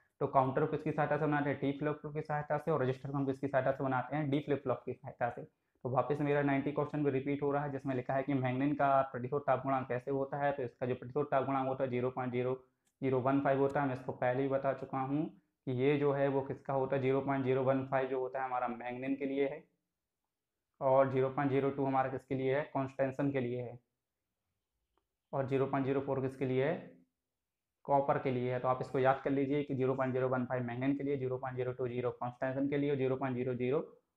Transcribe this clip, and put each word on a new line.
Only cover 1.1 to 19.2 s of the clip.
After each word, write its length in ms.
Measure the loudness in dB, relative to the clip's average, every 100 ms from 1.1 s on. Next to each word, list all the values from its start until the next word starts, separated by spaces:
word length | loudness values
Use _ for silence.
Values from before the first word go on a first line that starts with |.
| 0
से 80 |
बनाते 260 | 2 2 0
हैं, 80 | 0
T 140 | -2
फ्लिप 220 | -2 -4
फ्लॉप 200 | -4 -6
की 60 | -8
सहायता 360 | -4 -6 -2 -2
से, 120 | 0
और 120 | 2
register 280 | 2 0 -4
को 60 | -2
हम 100 | 0
किसकी 220 | -2 0
सहायता 240 | 2 2
से 120 | 0
बनाते 320 | 0 -2 -2 -2
हैं, 120 | 0
D 100 | 0
फ्लिप 220 | 0 -2
फ्लॉप 200 | 0 -4
की 80 | -4
सहायता 380 | -10 -12 -4 -4
से। 120 | -4 -12 _ _ _
तो 60 | -2
वापस 300 | 0 0 0
मेरा 220 | 2 2
नाइंटी 300 | 4 2 0
क्वेश्चन 320 | -2 -2 0
भी 60 | 0
रिपीट 320 | 0 0 0
हो 80 | 0
रहा 120 | 0
है, 80 | -2
जिसमें 220 | -4 -2
लिखा 200 | -2 0
है 80 | -2
कि 120 | 0 0
मैग्निन 380 | 0 0 0
का 260 | 2 4 4 2
प्रतिरोध 300 | -4 -4 -2
ताप 200 | 2 0
गुणांक 240 | 2 -2 0
कैसे 220 | -4 -2
होता 260 | -2 -2 0
है। 160 | 0
तो 100 | 0
इसका 240 | -6 -4 -4
जो 80 |
प्रतिरोध 320 | -4 -4 -4 0
ताप 200 | 0 2
गुणांक 220 | 0 0
होता 160 | -2
है, 60 | -2
ज़ीरो 200 | 0 -2
पॉइंट 220 | -2 -4
ज़ीरो 220 | -2 -2 -4 -8 _ _ _
ज़ीरो 160 | 0 2
वन 200 | 2 2
फ़ाइव 200 | 2 2
होता 200 | 2 2
है। 80 | -2
मैं 60 |
इसको 180 | -2 -6
पहले 280 | -2 0 0
ही 60 | 0
बता 240 | 0 0
चुका 260 | -2 -4 -4
हूँ 240 | 0 0 -2 -8 _ _ -4
कि 60 |
ये 220 | 2 2 4
जो 140 | 2
है 160 | 2 2
वो 120 | 0
किसका 300 | -2 -6 -4
होता 220 | -2 0 0
है, 60 |
ज़ीरो 180 | 2 2
पॉइंट 220 | 0 0
ज़ीरो 180 | 2 2
वन 200 | 2 0 0
फ़ाइव 220 | -2 0
जो 120 | -2
होता 180 | -2 -4
है 60 |
हमारा 240 | -4 -2 -2
मैग्निन 460 | -4 -8 -6 -4
के 100 | -4